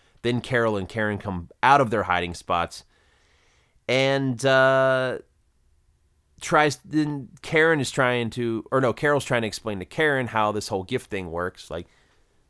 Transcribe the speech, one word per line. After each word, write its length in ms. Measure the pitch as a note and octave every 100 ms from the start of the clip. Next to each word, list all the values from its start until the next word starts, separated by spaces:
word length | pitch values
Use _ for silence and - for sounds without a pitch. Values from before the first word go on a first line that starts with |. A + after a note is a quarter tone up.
| _ _
Then 200 | A#2+ A#2+
Carol 340 | - B2 A#2 G#2
and 140 | F#2
Karen 280 | A#2 G#2+ G2+
come 300 | G#2+ F#2 E2+ -
out 160 | B2 C#3+
of 120 | B2+
their 120 | A2
hiding 300 | F#2 F2+ F2
spots 500 | F2 - F2 E2+ - - _ _ _ _ _ _ _ _ _ -
and, 580 | B2+ C3+ C#3 C3+ A#2+ C3
uh, 760 | C3 C3 C3+ C3 C3 C3 A2 - _ _ _ _ _ _ _ _ _ _ _
tries, 360 | - E3 D3+ C#3 -
then 420 | D3+ D3+ D3 A#2+ -
Karen 380 | - D#3+ D#3+ D#3+
is 120 | B2+
trying 380 | - B2+ B2 A#2
to, 320 | A2+ A#2+ A2+ -
or 80 | C3
no, 120 | C3
Carol's 320 | G#2+ D3+ D3 -
trying 160 | B2
to 60 | A2
explain 320 | - A2+ G2+
to 60 | -
Karen 420 | - D#3 C#3 A#2+
how 240 | A2+ G#2+
this 180 | G#2 -
whole 140 | G2+
gift 260 | F#2 B2+ -
thing 220 | G2 F2
works. 380 | E2+ F2+ - -
Like, 180 | E2 F2+ _ _ _ _ _ _